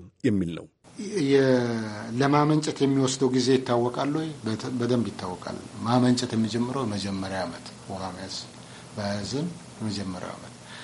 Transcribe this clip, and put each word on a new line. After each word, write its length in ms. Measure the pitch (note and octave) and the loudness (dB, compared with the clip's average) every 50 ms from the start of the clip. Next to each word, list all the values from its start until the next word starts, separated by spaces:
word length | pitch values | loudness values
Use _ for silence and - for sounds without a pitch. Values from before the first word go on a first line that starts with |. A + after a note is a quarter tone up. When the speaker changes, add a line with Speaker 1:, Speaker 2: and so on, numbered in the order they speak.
| F2+ - _ _ - | -10 -16 _ _ 0
Speaker 1:
የሚል 280 | B2+ G#2 F#2+ F2 E2+ E2 | 2 2 2 2 0 -4
ነው። 140 | E2 E2 - _ _ _ - - - G#3 G3 G#3+ F#3 C#3+ | -8 -10 -14 _ _ _ -18 -14 -12 -10 -6 -2 0 2
Speaker 2:
የ-፣ 180 | C3+ C#3 C#3 C3+ C3 B2+ B2 A#2+ A#2+ A#2 A2+ A2 G#2+ G#2+ G#2+ A2 A#2 A#2 | 6 6 6 8 6 6 4 4 2 0 -2 -4 -6 -8 -8 -8 -4 0
ለማመንጨት 640 | B2 C#3 C#3 D3 D3 D3 D3+ D#3 D3+ D3+ D#3 C#3+ - | 2 4 4 6 6 6 6 4 4 2 0 0 2
የሚወስደው 500 | C#3 C3+ C3+ C#3 C3 C3 - - C3+ B2 | 2 4 4 4 2 2 2 2 2 2
ጊዜ 200 | B2+ C3 A#2+ B2+ | 4 4 4 4
ይታወቃል 640 | C3+ B2+ C3 B2+ A#2+ A#2+ B2 B2 - C#3+ C#3 C#3+ D3 | 4 4 4 2 2 2 2 0 0 -2 -2 -2 -2
ወይ? 160 | D#3 D#3+ D#3 D3 C3 | -2 -4 -6 -6 -6
በተ-፣ 320 | A2 A2 A2 - C3+ B2+ C3 | -4 -4 -4 -4 -4 -4 -4
በደንብ 320 | A#2+ A#2+ A#2 B2+ A#2+ G#2 | -2 0 2 2 2 2
ይታወቃል። 500 | G2 G2 - F#2 F#2 F2+ E2+ - - - - - - - G2+ | 0 -4 -8 -8 -8 -8 -8 -8 -10 -10 -10 -12 -14 -10 -6
ማመንጨት 500 | G2+ A2+ B2 B2+ B2 B2 B2 B2 B2 - | 0 2 4 4 6 6 4 4 2 0
የሚጀምረው 540 | A2 A2+ A2 G#2 A2 A#2 A#2+ B2 C3 C#3 B2+ | 0 0 0 0 0 -2 -2 -2 -2 -2 -2
መጀመሪያ 540 | G#2 G#2 G2 F#2+ G2 G2 F#2+ F#2 F#2 F#2+ F#2+ | -2 -4 -4 -4 -4 -4 -4 -6 -6 -4 -4
ዓመት 240 | F2 E2+ E2+ - - - - - - | -6 -6 -8 -10 -14 -16 -18 -16 -14
ውሃ 180 | - G2 F#2 F#2+ F#2 | -12 -10 -8 -8 -8
መያዝ 260 | F2+ F#2 F#2+ F#2+ - - - - - - - - - - - - | -10 -10 -10 -10 -10 -12 -12 -14 -16 -18 -18 -18 -18 -20 -18 -14
በያዝን 580 | - G#2+ G2+ G2+ G2+ G#2 G2+ G#2 A#2+ C#3+ E3+ F3+ E3 - - - - - | -8 -6 -4 -4 -4 -4 -4 -4 -4 -4 -4 -4 -6 -10 -16 -18 -12 -8
መጀመሪያው 540 | A2 G#2+ G2 G2+ F#2+ F#2 F#2 F2+ - F2+ - | -6 -4 -4 -4 -6 -6 -8 -8 -8 -10 -10
ዓመት። 200 | - - - - - - - - - | -12 -14 -16 -18 -18 -18 -18 -16 -16